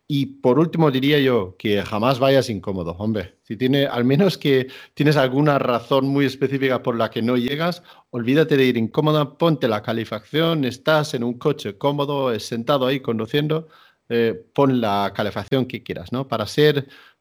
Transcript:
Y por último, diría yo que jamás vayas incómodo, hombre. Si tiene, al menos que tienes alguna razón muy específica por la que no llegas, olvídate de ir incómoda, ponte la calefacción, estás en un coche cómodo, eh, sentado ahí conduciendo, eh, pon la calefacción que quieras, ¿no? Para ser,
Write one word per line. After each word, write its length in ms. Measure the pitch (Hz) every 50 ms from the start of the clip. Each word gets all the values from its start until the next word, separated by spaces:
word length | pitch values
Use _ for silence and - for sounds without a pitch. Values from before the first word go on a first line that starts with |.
| _
Y 200 | - 151 143 135
por 320 | - - - - - 123 143
último, 320 | 165 160 170 165 160 147
diría 260 | 127 131 131 143 147
yo 380 | 147 135 131 123 113 95 92 -
que 240 | _ - 110 101 101
jamás 380 | 90 - 110 104 107 131 139 117
vayas 280 | 135 135 135 135 117 113
incómodo, 400 | 107 92 - - 95 92 82 82 87 87
hombre. 340 | 104 110 110 107 90 - _ _
Si 160 | _ - 117
tiene, 300 | 104 127 127 139 139 139
al 180 | 139 - 120 120
menos 320 | 127 139 143 202 185 147
que 300 | - - 147 135 131 123 127 - - - - _
tienes 240 | - 147 147 147
alguna 400 | 151 131 131 127 139 151 151 143
razón 480 | 135 - 123 120 117 123 - 139 135 135
muy 200 | 135 139 139 143
específica 580 | 127 - - 139 131 139 135 135 131 127 120 -
por 120 | 127 117
la 140 | 113 113 110
que 140 | - 120 110
no 140 | 120 127
llegas, 440 | 123 120 127 143 151 165 175 175 - _ - - - _ _
olvídate 440 | - 123 113 120 139 151 156 156 151
de 100 | 135 135
ir 120 | 127 123
incómoda, 580 | 117 113 107 - 156 151 151 151 151 147 143 - -
ponte 280 | 170 170 160 127 -
la 140 | 117 107 104
calefacción, 840 | 104 120 113 117 110 - 110 104 - - - 151 165 165 165 156 135
estás 520 | 120 - - - 151 160 151 147 151 -
en 80 | 127 127
un 160 | 120 120 123
coche 360 | - 151 139 - - 107 101
cómodo, 560 | - - 143 143 143 139 143 143 139 135 127
eh, 80 | 113 -
sentado 460 | - - 123 117 117 147 147 135 127
ahí 140 | 127 143 135
conduciendo, 680 | 135 120 113 110 113 113 - 147 147 147 156 160 160 - _ - _ _ _ _ _ -
eh, 300 | 120 117 117 113 110 - - _ -
pon 260 | - 139 135 131 123
la 320 | 113 104 101 101 101 95 95
calefacción 500 | - 107 101 - 107 101 - 139 131 120
que 160 | 123 120 110
quieras, 300 | - - - - 92 -
¿no? 160 | 120 127 135
Para 180 | - 117 110 107
ser, 420 | - - 151 151 151 143 143 131 - - - - - _ _